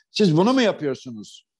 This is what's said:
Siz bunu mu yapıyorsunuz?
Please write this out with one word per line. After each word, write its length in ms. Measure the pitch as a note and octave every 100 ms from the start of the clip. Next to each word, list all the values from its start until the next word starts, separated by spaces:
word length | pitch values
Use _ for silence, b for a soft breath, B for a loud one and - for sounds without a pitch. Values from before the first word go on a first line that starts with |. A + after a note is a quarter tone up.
| _
Siz 260 | - G3+ D3+
bunu 160 | G3+
mu 80 | C4
yapıyorsunuz? 880 | A3 - D3 B2+ C3 A2+ G2 - _